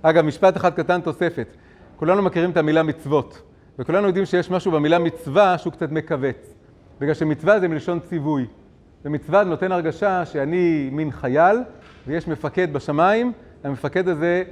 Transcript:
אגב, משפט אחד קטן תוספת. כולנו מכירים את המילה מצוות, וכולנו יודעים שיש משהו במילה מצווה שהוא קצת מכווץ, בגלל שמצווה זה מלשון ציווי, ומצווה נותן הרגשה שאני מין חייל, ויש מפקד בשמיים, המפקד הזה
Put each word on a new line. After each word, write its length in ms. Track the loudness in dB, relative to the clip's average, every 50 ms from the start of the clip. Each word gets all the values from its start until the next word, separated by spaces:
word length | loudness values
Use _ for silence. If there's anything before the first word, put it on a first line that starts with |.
אגב, 220 | 4 6 4 6 4
משפט 320 | 2 0 4 4 4 4
אחד 180 | 4 0 0 0
קטן 260 | 0 0 0 0 0
תוספת. 460 | 0 -4 -4 -2 -2 -2 -2 -4 -10 -10 -12 -20 -20 -20 -20 -20 -20 -20 -10
כולנו 260 | -4 0 2 2 2
מכירים 280 | 2 0 0 0 0 0
את 60 | 0
המילה 260 | 0 2 2 2 2
מצוות, 600 | 2 0 -4 -6 -4 0 0 0 0 -2 -14 -20 -20 -20 -20 -20 _ -18 _ -10
וכולנו 280 | -4 0 0 2 2
יודעים 200 | 2 0 0 -2
שיש 240 | 0 0 -2 0 0
משהו 220 | -4 -2 0 0
במילה 260 | 0 2 2 4 2 2
מצווה 600 | 2 0 -4 -6 -10 -2 2 4 4 4 2 0
שהוא 140 | -4 -8
קצת 200 | -6 -6 -6 -4
מכווץ, 640 | -4 -6 -4 -4 -4 -2 -2 -4 -4 -6 -14 -20 -20 -20 _ -20 -20 -20 _ -20 -10 -6
בגלל 140 | -2 -2 -2
שמצווה 460 | 0 0 -2 -2 0 2 2 4 4
זה 80 | 2 0
מלשון 320 | -2 -4 -4 -4 -4 -4
ציווי, 460 | -6 -6 -6 -4 -2 -2 -2 -2 -2 -4 -8 -20 -20 -20 -20 _ _ _ _ _ -8
ומצווה 400 | -6 -6 -6 -4 0 2 2 2
נותן 280 | 2 -2 -2 -2 -2
הרגשה 520 | -2 -2 -2 -4 -4 -2 -2 0 0 -2 -4
שאני 640 | -4 -4 -4 -4 -2 0 0 2 2 2 0 -2 -4
מין 180 | -4 -4 -6 -6
חייל, 480 | -6 -6 -4 0 2 4 4 4 4 2 -2 -8 -14 -20 -20 -20 -20 -18 -10
ויש 220 | -6 -6 -6 -4 -6
מפקד 440 | -8 -6 -6 -4 -2 -2 -2 -2
בשמיים, 600 | -2 -6 -6 -4 0 2 2 4 4 2 0 -2 -4 -8 -16 -20 -20 -12 -8
המפקד 440 | -8 -8 -6 -6 -4 -2 -2 0 0
הזה 340 | -2 0 0 0 0 0 -2 -6